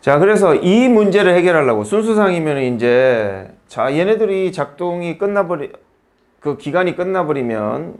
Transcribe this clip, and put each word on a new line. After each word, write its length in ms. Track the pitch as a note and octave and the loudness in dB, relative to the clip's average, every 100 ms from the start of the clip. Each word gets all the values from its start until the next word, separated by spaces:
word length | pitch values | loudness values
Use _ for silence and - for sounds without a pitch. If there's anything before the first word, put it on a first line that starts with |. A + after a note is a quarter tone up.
자, 160 | - D3 | 2 2
그래서 360 | F#3+ G#3+ F#3+ | 4 4 2
이 320 | D3 - G#3 B3+ | 2 2 4 4
문제를 460 | A3+ G3+ F#3+ F#3+ | 4 4 2 4
해결하려고 480 | F3+ F3 E3 C3+ A2 | 4 2 2 2 0
순수상이면 720 | G#2 G3+ A3+ G#3+ G3 F3 D#3 C#3 | 0 -2 0 0 0 0 -2 -2
이제 920 | C3 A#2+ A#2+ B2 C3 A#2+ G#2 F#2+ F#2+ - _ | -2 -2 2 2 2 2 -2 -6 -14 -20 _
자, 220 | - B2 | -4 -2
얘네들이 640 | C#3+ F#3 A3 G#3+ F#3+ F#3 | 0 0 0 0 0 -2
작동이 640 | F3+ C#3+ - F3 F3 E3+ D#3+ | -4 -8 -6 -8 -6 -8 -4
끝나버리-, 560 | G3+ G3+ F3 E3+ C3+ - _ _ _ _ _ _ | -4 -2 -2 -6 -8 -14 _ _ _ _ _ _
그 180 | D3 C#3 | -8 -8
기간이 360 | - E3+ F3+ | -4 -2 -2
끝나버리면, 1000 | F3 F3+ F#3+ D#3+ C#3+ B2 A2 G#2 B2+ E3 - | -2 -4 -2 -2 -2 -2 -4 -4 -6 -8 -14